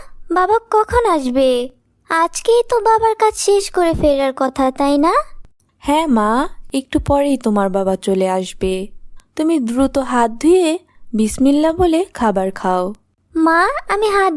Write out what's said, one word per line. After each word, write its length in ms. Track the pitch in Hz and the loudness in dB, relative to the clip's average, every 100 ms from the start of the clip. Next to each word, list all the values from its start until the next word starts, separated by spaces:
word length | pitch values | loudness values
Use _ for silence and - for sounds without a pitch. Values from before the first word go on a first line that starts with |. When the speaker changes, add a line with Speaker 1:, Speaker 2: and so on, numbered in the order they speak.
| - - - | -6 -16 -4
Speaker 1:
বাবা 260 | 349 370 453 466 | 0 2 0 2
কখন 320 | 427 427 480 453 | 0 2 0 2
আসবে? 360 | 320 254 254 262 247 247 - _ _ _ | 0 0 0 2 0 -4 -12 _ _ _
আজকেই 520 | 330 339 - - 480 466 | -2 -2 -2 0 2 2
তো 80 | 480 | 0
বাবার 340 | 427 440 453 427 | 2 2 2 2
কাজ 180 | 440 - - | 0 0 0
শেষ 180 | 403 392 | 0 0
করে 220 | - 339 | 0 0
ফেরার 380 | 320 302 277 269 | 2 2 2 0
কথা, 300 | 262 269 269 262 | -2 -4 0 -2
তাই 260 | 269 277 285 | 0 0 2
না? 160 | 320 508 622 - - _ _ _ | 2 0 -2 -10 -18 _ _ _
Speaker 2:
হ্যাঁ 240 | - 302 330 | -2 0 2
মা, 220 | 226 208 240 302 - - | 2 2 0 -2 -6 -8
একটু 240 | 277 262 294 | -6 -4 -4
পরেই 360 | - 285 285 262 | 0 0 2 0
তোমার 260 | 233 208 196 | 0 0 0
বাবা 240 | 190 190 190 202 | 0 -2 -2 -2
চলে 200 | 190 185 | 0 0
আসবে। 420 | 185 185 - 190 185 208 - - - - | -2 -4 -6 -6 -4 -8 -14 -18 -18 -14
তুমি 200 | - 311 330 226 | -4 -2 0 -2
দ্রুত 280 | 240 269 277 254 | 0 0 0 -2
হাত 200 | 247 233 233 | 0 0 2
ধুয়ে 280 | 302 370 330 349 - _ - | 4 4 4 -2 -8 _ -6
বিসমিল্লাহ 600 | 214 214 - 262 285 320 | -2 -2 2 2 4 2
বলে 280 | 330 359 320 392 | 2 2 2 -2
খাবার 360 | - 226 190 190 | -2 0 0 -2
খাও। 320 | 190 185 180 180 214 _ _ _ | -4 -2 0 -2 -8 _ _ _
Speaker 1:
মা, 260 | 320 320 330 392 587 - | -2 2 2 2 -2 -4
আমি 200 | 403 427 392 | -2 0 2
হাত 160 | 381 | 0